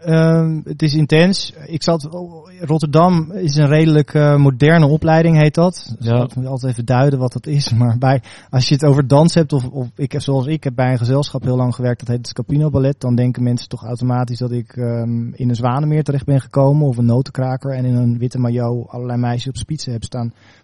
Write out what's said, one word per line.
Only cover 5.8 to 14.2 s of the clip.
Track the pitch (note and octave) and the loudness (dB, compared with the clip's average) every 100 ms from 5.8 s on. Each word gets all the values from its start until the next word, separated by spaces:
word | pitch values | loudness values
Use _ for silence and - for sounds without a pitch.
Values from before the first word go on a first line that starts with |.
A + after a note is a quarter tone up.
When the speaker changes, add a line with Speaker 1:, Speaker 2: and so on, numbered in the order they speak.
| - A2+ | -10 -8
Speaker 1:
Dus | A#2 | 0
Speaker 2:
Ja. | A#2+ | 0
Speaker 1:
dat | B2 B2+ | 0 -4
moet | |
je | C3 | -6
altijd | C3 C3 | -6 -4
even | A#2 A#2 | -4 0
duiden | B2 C#3+ C3+ | 2 2 2
wat | B2+ | -2
dat | B2+ - | -4 -4
is. | C#3+ - | -2 0
<laughs> | A2+ | 2
Maar | A#2+ A#2 | 2 2
bij, | C3 C3+ - - - | 2 0 -2 -16 -4
als | B2+ - | -2 0
je | |
het | C#3+ D3+ | 2 4
over | C#3 B2+ | 4 4
dans | C#3 E3+ | 4 4
hebt, | E3+ D3+ | 2 0
of, | C#3+ B2+ | -2 -4
of | C3+ A#2+ - | -6 -10 -8
ik, | C#3+ C#3+ | -6 -4
zoals | - C3+ B2+ | -2 -2 -2
ik | D#3+ | -4
heb | C#3 B2 | -4 -2
bij | B2+ | 0
een | B2+ | 0
gezelschap | A#2+ C3+ D3 B2+ | 0 0 -2 -4
heel | B2 B2+ | -2 -2
lang | B2 A#2+ | -2 -2
gewerkt, | B2 A#2+ | -4 -4
dat | A#2 | -4
heet | A#2+ | -6
het | A#2 | -6
Scapino | - A#2 C#3+ D#3 | -10 -4 0 0
Ballet, | C#3 C3+ C#3+ | 2 0 -2
dan | B2 A#2+ | -2 0
denken | B2 B2 | 0 0
mensen | B2 B2 - | -2 -2 -6
toch | A#2 A2 | -12 -10
automatisch | A#2+ B2 B2 | -6 -4 -2